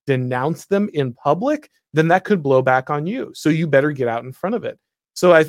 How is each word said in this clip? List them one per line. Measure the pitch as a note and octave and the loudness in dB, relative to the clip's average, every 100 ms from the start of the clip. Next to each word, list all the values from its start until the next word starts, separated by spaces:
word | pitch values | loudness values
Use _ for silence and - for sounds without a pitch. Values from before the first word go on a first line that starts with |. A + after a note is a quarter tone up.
| - | -4
denounce | C3 B2 B2 C#3 E3+ - | -2 -2 -2 -4 -6 -4
them | G3 G#3 | -2 -2
in | D3+ C3 | -4 -6
public, | A#2 C#3+ E3 B3+ D4+ - _ _ | -4 -2 -2 -2 -4 -8 _ _
then | D3 D#3+ | 0 2
that | F#3 | 2
could | - G3+ | 2 -2
blow | C#3 C3 | 2 2
back | C3 B2+ B2+ | 4 0 0
on | D3 | -6
you. | D#3+ B3+ - | -6 -8 -10
So | - D#3 | -4 -2
you | D#3+ E3 | 0 2
better | C#3 D3+ | 2 2
get | C#3 A#2+ | -2 -4
out | A2+ | -4
in | B2+ | -8
front | C3 F#3 | -10 -6
of | A3+ | -6
it. | B2 - _ _ _ | -8 -12 _ _ _
So | - F3+ | 0 6
I, | E3 | 6